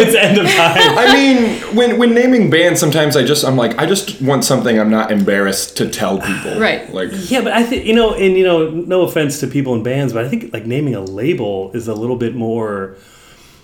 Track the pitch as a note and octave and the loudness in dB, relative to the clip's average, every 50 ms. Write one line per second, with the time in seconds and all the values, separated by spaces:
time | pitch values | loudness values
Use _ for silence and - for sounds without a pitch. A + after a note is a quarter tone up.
0 | A3+ - A3+ - - F#3 G3+ G3+ - F4+ F#4+ F#4+ E3 E4+ - F#3 A4+ A4+ - - | 4 4 4 4 4 4 4 4 2 2 2 4 4 4 4 4 4 4 4 4
1 | A#3+ G4+ G4+ C#4 C#4 C4+ C4 B3 A#3 G#3+ - - - - G#3 A3 A#3+ A#3 G#3+ G#3+ | 4 4 4 4 6 4 4 4 2 0 -2 -4 -6 -2 0 2 2 2 2 2
2 | A#3+ A#3+ A#3 A#3+ B3 B3+ B3+ A#3+ G3 D3 D3 D#3+ E3+ F3 D#3+ - F3 D3+ C#3+ D#3+ | 2 4 4 4 4 4 4 4 4 4 4 4 4 4 2 2 0 0 2 2
3 | D3+ D3 C3 D3 B2 A#2 D3 D3 - B2+ C3 C3 A#2 A2 A2+ - D3 E3 G3 G3 | 2 2 2 2 2 2 0 0 0 0 0 0 0 0 0 -2 0 0 0 -2
4 | - - - - C3+ B2+ C#3 B2+ - - C3+ B2 A2 A#2+ A2+ A2 G#2+ G#2+ A2 A2 | -2 -6 -8 -4 -2 0 0 0 0 0 0 0 0 2 2 2 2 2 2 2
5 | A2 - G#2+ G#2 G2 G2+ G2 G2 G2+ G2 F#2+ - - - - A#2+ A#2 - - - | 0 0 0 0 0 2 0 0 0 0 -2 -4 -6 -6 -6 -4 -4 -4 -4 -4
6 | G#2+ F#2+ G2 F#2+ - G2 F#2+ - - - - G#3+ A3 G3 D3 - - - - - | -4 -2 -2 -2 -4 -6 -6 -6 -6 -6 -4 -2 -2 -2 -2 -4 -6 -10 -8 -8
7 | F#3 F3+ F#3+ G3 F3+ F3 A#3 C4 G#3 - - A3+ A#3 A#3 C4 G3 E3+ G#3+ A3 A#3 | -8 -6 -8 -10 -6 -4 -4 -2 -2 0 0 0 0 0 -2 -4 -2 0 2 2
8 | A3+ G#3+ - - G3 F#3+ F#3 F#3 F#3 F#3 F3 E3 D#3+ D#3 D#3 E3 F3 E3 F3+ F#3 | 2 2 0 0 0 2 2 2 2 2 2 2 0 -2 -4 -6 -4 -2 0 0
9 | F3 D#3+ - E3 D#3 C#3+ C#3 - - B2+ - C#3+ C3 B2+ B2 A2+ A2 B2 C3 C#3 | 0 0 0 -2 -2 -2 -2 -4 -6 -4 -2 -2 -2 -2 -2 -2 -2 -2 -2 -2
10 | C#3+ B2+ A2 A2+ A#2 C3+ A#3+ A3+ - - - A2+ G#2+ A2+ A#2+ C#3+ D3+ C#3 A#2 G2+ | -2 -2 -4 -4 -4 -4 -4 -6 -6 -8 -10 -10 -8 -6 -4 -4 -2 -4 -4 -6
11 | F#2+ F#2+ F#2+ G2 A#2 D3+ F3 C3 A#2 G#2 G2 F#2+ F#2+ F#2+ - A#2+ G2 A2+ A2 G#2 | -8 -8 -8 -4 -2 -2 -2 -2 -4 -4 -4 -6 -6 -8 -8 -8 -8 -6 -6 -6
12 | A2 A#2+ B2+ A#2 A#2+ A2+ - G#2+ A2+ A2+ A2+ A#2 A2 G#2+ G#2 G2 F#2+ F#2+ - - | -4 -4 -4 -4 -4 -4 -4 -4 -4 -4 -4 -4 -4 -4 -6 -6 -8 -10 -12 -18
13 | - - - - - - - - - - - - | -20 -20 -20 -20 -20 -20 -20 -20 -20 -20 -20 -20